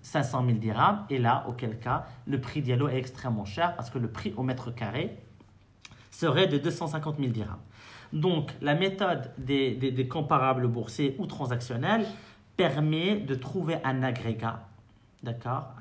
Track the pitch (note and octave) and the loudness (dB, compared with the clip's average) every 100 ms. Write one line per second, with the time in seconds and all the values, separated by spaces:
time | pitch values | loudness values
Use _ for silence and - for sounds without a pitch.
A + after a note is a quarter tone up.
0 | - - - C3 B2 A2 A2 G#2+ E3+ G#3 | -4 0 0 2 2 2 2 4 4 4
1 | - C3+ A#2 C3 A#2 A#2 A2 A2+ A#2+ D3 | 0 2 4 4 0 -6 -6 -4 -2 -2
2 | - - - C#3 - D3+ B2 B2 D3 C3 | -4 -12 -4 -2 -2 -4 2 2 2 0
3 | - - C3 G#2+ G2+ - E3+ E3+ - C3 | -4 -6 -4 -2 -2 0 0 0 -6 -4
4 | A#2+ - G3+ - C3 B2 B2 A#2 G#2+ B2+ | -4 -4 -6 -2 -2 -2 -6 -6 -4 -4
5 | F#3+ - - - - - _ _ - - | -4 -8 -18 -20 -20 -20 _ _ -20 -20
6 | - - E3 C#3 F#3+ C#3+ E3 - D#3+ D#3 | -16 -2 4 6 6 4 0 -2 -4 -4
7 | D#3 D3 C3 A2 F#2+ F2+ - - - - | -4 -2 -2 -2 -6 -10 -14 -20 -20 -20
8 | - D#3 F3+ E3 - - C#3+ F#3 F#3+ F#3+ | -8 0 2 2 -2 -2 2 4 2 2
9 | F#3+ C#3+ B2 - B2+ C#3 C3+ A2+ C3 B2 | 0 0 -4 -8 0 2 2 2 0 0
10 | B2 E3 D3 D3 C3 B2+ B2 A#2 G#2+ - | 0 0 2 4 4 4 2 0 -4 0
11 | C#3+ C3+ F#3 - B2+ A#2+ - A#2+ E3 A3+ | 0 0 -6 -4 -2 -2 -2 -2 2 2
12 | F#3+ - - - - - E3+ D3 D3+ D#3 | 0 -6 -16 -20 -10 2 2 4 2 2
13 | F#3 G#3 C3 C3 - F#3+ D#3 E3 C3 C3 | 2 0 0 -4 -2 -4 -2 0 0 0
14 | C3 A#2+ A#2 A2 A2+ A2+ - - - - | 0 0 -2 -2 -4 -6 -12 -20 -20 -20
15 | - - B2 A#2 B2 C3+ - - | -20 -12 -8 -6 -4 -4 -4 -6